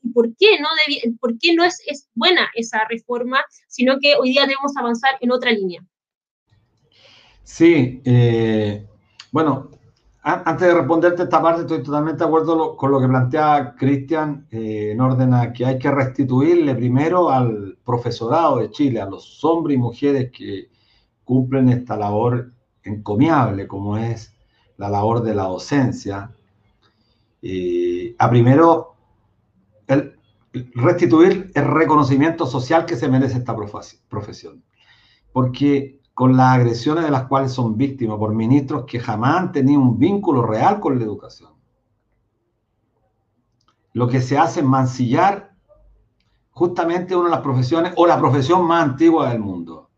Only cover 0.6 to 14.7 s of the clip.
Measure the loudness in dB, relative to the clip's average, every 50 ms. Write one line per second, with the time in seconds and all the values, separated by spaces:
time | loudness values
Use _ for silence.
0.6 | 0 -4 -2 -2 -2 -2 -2 -4 -4 -6 -6 -4 -4 -6 -6 -2 0 0 2 4
1.6 | 2 0 0 -4 -10 -12 -12 -12 _ _ _ 0 2 2 4 2 0 -2 -4 -8
2.6 | -8 -6 -4 -4 -4 -4 -6 -10 _ -8 -6 -6 -4 -2 -2 -4 -4 -4 _ _
3.6 | _ _ -4 -2 0 0 0 2 2 2 2 2 2 2 2 2 2 0 -2 -4
4.6 | -4 -6 -6 -4 -4 -4 -4 0 0 -2 -2 0 -2 -2 -2 0 0 0 -2 0
5.6 | -2 -6 -8 -10 -16 _ _ _ _ _ _ _ _ _ _ _ _ _ _ _
6.6 | _ _ _ _ _ _ _ _ _ _ _ _ _ _ _ _ _ -20 -2 4
7.6 | 6 6 6 6 2 0 -2 -6 0 2 4 4 4 4 2 2 0 0 0 0
8.6 | -2 -2 -4 -8 -10 -18 _ _ _ _ _ _ -20 _ -2 0 0 0 -2 -2
9.6 | -6 -16 -20 _ _ _ _ _ _ _ _ _ _ -4 -4 -2 -2 -4 -2 2
10.6 | 2 4 4 4 2 2 0 2 2 2 2 0 -2 0 0 2 2 2 0 0
11.6 | -2 -4 -6 -6 -4 -4 -4 -2 -2 -2 -2 -2 -2 0 2 0 2 2 0 0
12.6 | 0 -2 -4 -4 -2 0 0 2 2 2 2 2 0 0 0 0 2 2 2 0
13.6 | 0 -4 -8 -2 0 0 0 -2 -2 -4 -4 -2 -2 -4 -6 -10 -12 _ -12 -8
14.6 | -8 -6